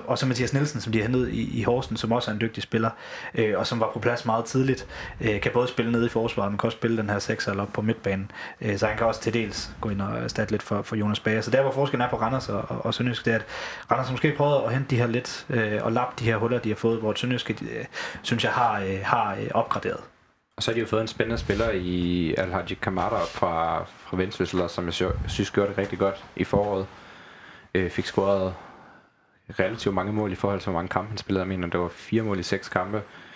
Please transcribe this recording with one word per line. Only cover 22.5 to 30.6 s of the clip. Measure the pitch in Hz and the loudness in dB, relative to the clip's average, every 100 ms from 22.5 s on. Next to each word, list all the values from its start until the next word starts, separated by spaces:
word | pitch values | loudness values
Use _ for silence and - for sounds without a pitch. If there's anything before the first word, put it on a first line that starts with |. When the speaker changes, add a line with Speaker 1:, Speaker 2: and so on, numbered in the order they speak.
| 92 90 98 | -2 -4 -4
Speaker 2:
Kamada | - 92 92 107 82 | -2 0 0 0 -2
fra, | - 90 82 82 82 | 0 0 2 0 0
fra | - - - 92 | -4 -12 -6 -2
Vendsyssel, | 95 - 90 92 87 | 0 0 0 0 0
som | - | -2
jeg | 87 | -2
sy-, | - 92 82 - | 0 0 0 -2
synes | - 101 | -2 0
gjorde | - 101 | 2 2
det | 98 | 2
rigtig | 98 92 | -2 2
godt | 98 - - - | 0 0 -6 -4
i | |
foråret. | - 101 104 95 98 - - - - - - - - | 0 2 2 0 -4 -8 -20 -20 -20 -20 -20 -20 -4
Øh, | 95 90 | 0 0
fik | - 90 | -2 -2
scoret | - 98 98 92 92 - - - - _ _ _ _ - | 2 4 4 2 -4 -12 -20 -20 -20 _ _ _ _ -6
relativt | - - - - | 0 2 2 0
mange | 95 98 | 0 0
mål | 107 104 | 0 0
i | |
forhold | 92 101 98 | 0 0 0